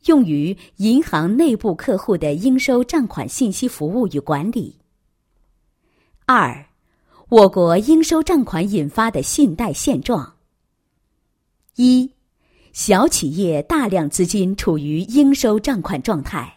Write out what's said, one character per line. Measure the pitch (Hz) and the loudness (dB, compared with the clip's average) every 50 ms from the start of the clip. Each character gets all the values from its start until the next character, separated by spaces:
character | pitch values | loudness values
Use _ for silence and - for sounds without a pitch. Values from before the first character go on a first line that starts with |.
| _ | _
用 | - 320 285 233 | 4 4 4 4
于 | 165 151 143 147 175 202 - - _ _ - | 2 0 -2 -2 -4 -6 -8 -14 _ _ -2
银 | 196 220 240 277 330 | 0 2 2 2 2
行 | - - 151 160 175 214 | 0 -2 -2 0 0 2
内 | 262 339 302 226 | 2 2 2 0
部 | 208 - 208 170 | 0 -2 -4 -4
客 | - - - - | -4 -4 -4 -4
户 | 196 - - 196 | -2 -2 -2 -2
的 | 160 160 147 147 | 0 0 -4 -4
应 | 165 202 269 254 262 | 0 0 0 0 2
收 | - - 247 240 | 2 0 0 0
账 | 247 - - 320 240 | 0 0 -2 -2 -2
款 | - - 165 127 127 | -2 -6 -10 -10 -8
信 | - - 262 208 | -4 -2 -2 -2
息 | 180 - 262 247 | -2 -4 -6 -6
服 | - - 151 156 185 254 | -6 -6 -6 -4 -2 -2
务 | 240 180 | -2 -2
与 | - 143 | -4 -6
管 | - - 151 139 160 214 | -4 -2 -4 -2 -2 -4
理。 | 233 240 147 - - _ _ _ _ _ _ _ _ _ _ _ _ _ _ _ _ _ _ _ _ _ _ _ _ _ _ _ _ _ _ | -4 -6 -8 -8 -14 _ _ _ _ _ _ _ _ _ _ _ _ _ _ _ _ _ _ _ _ _ _ _ _ _ _ _ _ _ _
二、 | - 254 226 170 120 120 - - _ _ _ _ _ _ _ _ _ _ _ _ - | 2 2 2 2 0 -4 -10 -18 _ _ _ _ _ _ _ _ _ _ _ _ 4
我 | 240 220 202 190 | 8 8 8 8
国 | 196 190 175 170 170 190 | 6 2 2 4 2 2
应 | 214 269 320 320 | 4 4 4 4
收 | 320 - 339 320 | 4 2 0 0
账 | 311 - 359 285 233 | 0 2 0 0 0
款 | - - 131 185 202 | -2 -2 -4 -2 -2
引 | 208 185 147 147 | -2 -2 -2 -2
发 | - - 220 226 | -2 -2 -2 0
的 | - - | -2 -4
信 | 208 - - - 294 208 - | -4 -4 2 2 2 2 2
贷 | - 233 196 | -2 -6 -6
现 | 143 - - 294 240 151 | -6 -4 -2 -2 -2 -2
状。 | - - 240 165 123 - _ _ _ _ _ _ _ _ _ _ _ _ _ _ _ _ _ _ _ _ _ _ _ _ _ _ _ _ _ | -2 -2 -4 -4 -4 -10 _ _ _ _ _ _ _ _ _ _ _ _ _ _ _ _ _ _ _ _ _ _ _ _ _ _ _ _ _
一、 | - 247 254 254 254 254 269 _ _ _ _ _ _ _ _ _ _ _ _ | 2 2 4 4 4 2 -2 _ _ _ _ _ _ _ _ _ _ _ _
小 | _ - - - - - - | _ -8 0 2 2 4 4
企 | 339 - - - 139 151 | 2 0 -2 -4 -4 -4
业 | 180 202 170 156 143 | -2 -2 0 -2 -2
大 | 143 _ 339 302 262 | -2 _ -2 -2 0
量 | 208 190 180 156 143 | 0 -2 -2 -2 -2
资 | - - 180 | -2 -2 -2
金 | 175 - 202 185 185 196 | -2 0 -2 -2 -2 -2
处 | 202 - 202 160 | -2 -2 -2 -2
于 | 147 143 147 151 160 | -2 -4 -4 -4 -4
应 | 190 220 233 285 294 269 | -4 0 2 4 4 4
收 | 277 - - 220 214 220 | 4 2 2 0 0 0
账 | 214 285 262 190 | -2 -2 -4 -4
款 | 151 - 185 135 | -4 -6 -8 -6
状 | - - 208 151 | -4 -4 -4 -4
态。 | 131 - - 147 123 - - | -6 -8 -10 -10 -10 -12 -18